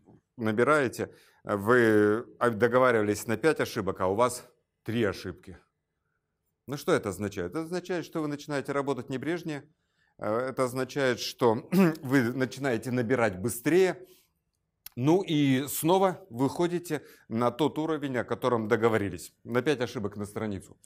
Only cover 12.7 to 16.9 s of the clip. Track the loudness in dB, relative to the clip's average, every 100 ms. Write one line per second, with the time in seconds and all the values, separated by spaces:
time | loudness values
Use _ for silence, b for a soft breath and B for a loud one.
12.7 | -2 -2 -2 0 2 0 0 -6 -4 2
13.7 | 4 2 0 B B B _ _ _ _
14.7 | _ -16 -2 4 4 4 2 4 2 0
15.7 | -2 2 4 2 0 -10 -2 -2 0 -2
16.7 | -2 -6